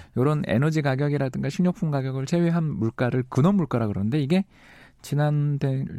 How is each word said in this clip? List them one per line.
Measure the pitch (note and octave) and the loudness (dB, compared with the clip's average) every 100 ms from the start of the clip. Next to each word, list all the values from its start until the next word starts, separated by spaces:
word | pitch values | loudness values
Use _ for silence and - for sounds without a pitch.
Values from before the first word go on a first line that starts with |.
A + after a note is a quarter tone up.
| - - | -8 -2
요런 | C3 D3+ - | 0 0 0
에너지 | A2 D3+ D#3 | 0 2 0
가격이라든가 | C#3+ C3 D3 C#3+ C3+ - C3 | 0 0 0 0 -2 -4 -4
식료품 | - F3+ F3 D#3+ | 0 0 0 -2
가격을 | C#3+ C3 C3 C3+ | -2 -2 -4 -2
제외한 | F3 E3+ E3+ D#3 | 2 2 2 -2
물가를 | - A2+ - B2 A#2+ B2+ | -2 -2 0 0 0 0
근원 | C3 D#3 G3+ | 2 4 4
물가라 | D3+ - A2 | 2 0 0
그러는데, | F#2+ G#2 D3 | 0 -2 0
이게 | C3+ F3+ F#3+ - - - - _ | 0 0 -2 -10 -20 -20 -20 _
지난달 | - C#3+ D3 D3 D3 C#3+ C#3 C3 C3+ | -6 0 0 2 0 0 -2 -2 -4